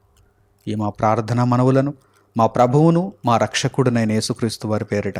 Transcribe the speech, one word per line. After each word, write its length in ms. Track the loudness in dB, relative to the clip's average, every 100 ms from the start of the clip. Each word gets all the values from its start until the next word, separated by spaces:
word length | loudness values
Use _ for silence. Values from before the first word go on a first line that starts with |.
| _ _ _ _ _ _ -8
ఈ 80 |
మా 140 | -4 -4
ప్రార్థనా 540 | 0 0 0 0 0
మనవులను 480 | 2 2 2 2 0 -6 _ _ _ -2
మా 100 | 0
ప్రభువును 540 | 2 2 4 4 2 -2 -6
మా 100 | -2 0
రక్షకుడునైన 760 | 0 -2 -2 0 0 0 0
యేసుక్రీస్తు 560 | -2 -4 -4 -6 -6 -6
వారి 180 | -6 -4
పేరిట 320 | -4 -4